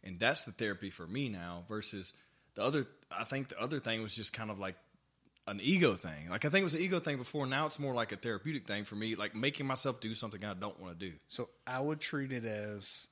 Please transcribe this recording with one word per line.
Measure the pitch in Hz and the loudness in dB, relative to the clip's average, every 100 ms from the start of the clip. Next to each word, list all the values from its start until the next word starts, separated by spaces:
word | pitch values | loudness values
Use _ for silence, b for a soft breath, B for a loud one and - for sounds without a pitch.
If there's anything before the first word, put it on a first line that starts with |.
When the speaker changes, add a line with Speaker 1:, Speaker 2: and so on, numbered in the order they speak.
Speaker 1:
and | 95 90 | -10 4
that's | 113 143 | 4 4
the | - | 0
therapy | 98 110 95 98 | 0 0 0 -6
for | - 85 | -8 -6
me | 113 139 | -2 -2
now | 98 87 87 90 | -4 -6 -8 -6
versus | 107 107 101 92 B B B B | -4 -4 -4 -6 B B B B
the | - | 0
other, | 113 147 123 - - | 2 4 0 -8 -8
I | 90 | -6
think | 113 135 131 | -2 -4 -4
the | - | -4
other | 123 147 | -2 0
thing | 117 113 | 0 0
was | 110 | 0
just | 113 104 | -4 -4
kind | - 110 | -4 -4
of, | 101 | -2
like, | 95 92 _ _ _ _ _ - - | -4 -6 _ _ _ _ _ -10 -6
an | 101 | 0
ego | 110 185 156 | 4 8 8
thing. | 92 82 76 80 | 6 -2 -6 -4
Like, | 95 | 0
I | 147 | 6
think | 185 | 6
it | |
was | 190 | 6
an | 160 | 2
ego | 180 180 | 2 2
thing | 160 139 | 2 -2
before. | 123 151 131 | -2 -2 2
Now | 135 156 | 2 2
it's | - | 0
more | 143 | 0
like | 123 113 | 2 2
a | 101 | 0
therapeutic | 117 104 123 147 - | -2 -2 0 -2 -2
thing | 101 | -2
for | 101 | -2
me, | 104 110 110 | -2 -2 0
like, | 104 | -2
making | 107 135 143 135 | 2 2 2 0
myself | 127 139 120 | 2 2 0
do | 110 | -2
something | 110 107 101 | -4 -4 -4
I | 104 | -4
don't | 92 104 - | -2 -4 -6
wanna | 92 | -10
do. | 85 95 76 _ | -6 -8 -8 _
Speaker 2:
So | - 120 - - | -6 -6 -8 -4
I | 127 | 0
would | 143 156 | 0 0
treat | - 147 135 | 0 -2 -2
it | 127 | -2
as | 113 107 104 104 95 - - | -2 -2 -2 -2 0 0 -2